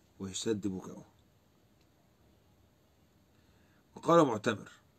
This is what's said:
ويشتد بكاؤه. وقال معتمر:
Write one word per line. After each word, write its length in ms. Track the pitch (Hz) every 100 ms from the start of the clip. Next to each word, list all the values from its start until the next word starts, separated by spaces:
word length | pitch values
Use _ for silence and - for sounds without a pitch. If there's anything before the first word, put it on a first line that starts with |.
| _ -
ويشتد 480 | 95 95 113 107 101
بكاؤه. 380 | 92 - - - _ _ _ _ _ _ _ _ _ _ _ _ _ _ _ _ _ _ _ _ _ _ _ _ - - _ _
وقال 320 | - - 170 143
معتمر: 440 | 107 120 104 - - _